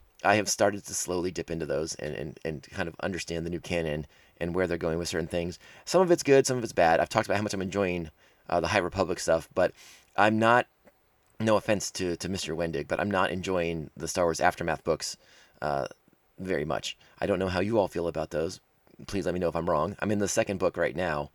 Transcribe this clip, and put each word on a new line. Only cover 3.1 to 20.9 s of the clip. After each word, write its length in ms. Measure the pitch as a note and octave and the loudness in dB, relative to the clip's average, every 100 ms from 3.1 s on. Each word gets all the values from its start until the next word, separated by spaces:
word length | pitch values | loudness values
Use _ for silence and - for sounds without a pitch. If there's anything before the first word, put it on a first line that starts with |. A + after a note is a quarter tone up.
| E2+ - E2 E2+ | -6 -6 -6 -4
the 40 | |
new 100 | F2 | -6
canon 460 | - F2 D#2+ D2+ D2 _ _ - | -2 -2 -2 -4 -6 _ _ -8
and 120 | E2+ | -4
where 140 | F2 F2+ | 0 0
they're 100 | E2+ | 0
going 220 | E2+ E2+ | -2 -2
with 100 | E2+ | -2
certain 200 | E2+ D#2+ | -4 -2
things. 320 | F2 E2+ E2+ - - | -2 -4 -8 -16 -16
Some 180 | - F3+ | 0 4
of 80 | F3+ | 6
it's 140 | E3+ | 4
good, 200 | - C#3 | 6 6
some 140 | C3+ B2+ | 6 2
of 60 | |
it's 80 | A#2 | -2
bad. 260 | - E2 D#2+ | 4 6 6
I've 100 | F2 | 4
talked 180 | A2 A2 | 0 0
about 100 | G2+ | 0
how 60 | |
much 120 | G#2 | -2
I'm 80 | G2 | -4
enjoying, 480 | F#2 G2 F#2+ F2+ D#2+ - _ _ - | -2 0 0 -2 -6 -12 _ _ -2
uh, 100 | F2 | 0
the 80 | E2 | 2
High 120 | G#2 | 2
Republic 420 | F2 G2 E2+ F2+ | 0 0 -2 0
stuff, 280 | - E2 - | 2 0 0
but 180 | - F2+ - - - _ - | 0 0 0 -20 -20 _ 2
I'm 240 | G#2 A2 | 4 6
not, 260 | A2+ A#2+ - _ _ _ _ _ _ - | 6 4 2 _ _ _ _ _ _ -2
no 180 | A2 G#2 | 2 2
offense 340 | - G2+ - | 2 -2 -2
to, 240 | - F#2 E2 | -4 -4 -2
to 120 | F2+ | -4
Mister 260 | F#2+ D#2 | -4 -4
Wendig, 340 | D#2+ E2+ D2+ D2 | -2 -2 -2 -2
but 100 | E2+ | -2
I'm 120 | G2+ | 0
not 200 | F#2+ F#2+ | 2 0
enjoying 600 | F#2 F#2 F#2 E2+ E2 D2 - | -2 -2 0 0 -4 -8 -8
the 120 | D#2+ | -4
Star 160 | - | 0
Wars 160 | E2+ D#2 | 2 4
Aftermath 420 | F2 - E2+ D#2 | 2 2 -2 -2
books, 340 | F2+ D#2 - - _ - _ _ | -2 -2 -4 -12 _ -20 _ _
uh, 240 | D2+ C#2 - - _ _ _ - | -4 -2 -4 -10 _ _ _ -10
very 240 | F#2 D#2+ | -4 -2
much. 320 | D2+ B1+ - - _ - | -2 -4 -6 -12 _ -4
I 60 | F2 | -2
don't 120 | F#2 | 0
know 100 | F#2+ | 0
how 120 | F2+ | 0
you 180 | G2+ A2+ | 0 2
all 80 | F#2 | 0
feel 220 | F2 E2+ | -2 -4
about 220 | D#2 D#2 | -4 -4
those. 300 | D#2+ E2+ - _ _ _ - - | -4 -4 -6 _ _ _ -20 -8
Please 180 | G2 | -4
let 100 | F2+ | -2
me 60 | F2+ | -2
know 80 | E2+ | -2
if 80 | E2 | 0
I'm 140 | F2 | 0
wrong. 240 | D#2 E2+ G2+ | 0 0 -2
I'm 100 | G2+ | -2
in 80 | G#2 | 0
the 80 | G2 | 0
second 320 | - A2 F#2+ | 0 -2 0
book 180 | F2+ - | -2 0
right 200 | D2+ | -2